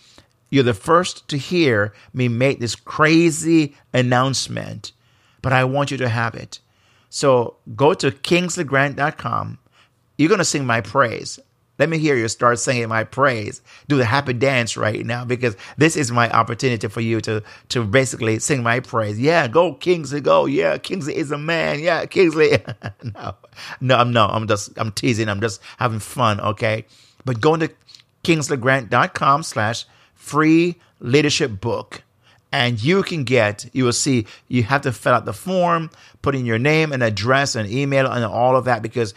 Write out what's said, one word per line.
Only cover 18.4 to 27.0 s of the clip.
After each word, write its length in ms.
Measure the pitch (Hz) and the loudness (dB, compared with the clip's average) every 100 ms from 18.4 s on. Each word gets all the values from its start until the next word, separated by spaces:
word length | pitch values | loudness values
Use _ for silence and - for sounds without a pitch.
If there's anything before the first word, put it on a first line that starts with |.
sing 240 | - 139 | -2 -2
my 160 | 117 120 | 0 -2
praise. 360 | 120 117 104 107 | -2 -4 -4 -2
Yeah, 260 | 139 170 131 | 2 2 2
go 280 | 139 175 | 2 2
Kingsley, 460 | 139 175 180 135 147 | 0 -2 -2 -2 -4
go. 260 | 143 160 139 | 2 2 2
Yeah, 300 | 143 165 151 | 2 0 0
Kingsley 360 | - 190 143 | -4 -8 -6
is 160 | - 147 | -4 -4
a 80 | 147 | -6
man. 400 | 156 165 156 147 | -4 -2 -2 -2
Yeah, 260 | 165 160 - | -2 -2 0
Kingsley. 520 | - 175 156 151 143 - 110 | 2 2 4 4 4 -2 -12
<laughs> 320 | 123 - 120 | -12 -12 -12
No, 220 | - 107 - _ - - - | -10 -12 -12 _ -20 -16 -4
no, 160 | 127 123 | 2 4
I'm, 160 | 120 | 4
no, 140 | 120 101 | 4 2
I'm 220 | 110 110 | 2 0
just, 280 | 104 - - | -2 -4 -8
I'm 140 | 110 | -8
teasing. 380 | - 139 107 107 | -4 -2 0 -2
I'm 120 | 98 | -2
just 200 | 113 110 - - | -4 -6 -14 -4
having 240 | 123 110 | -4 -4
fun, 400 | - 143 117 101 | -8 0 0 0
okay? 440 | 104 104 113 110 - _ | -2 -2 -2 -4 -8 _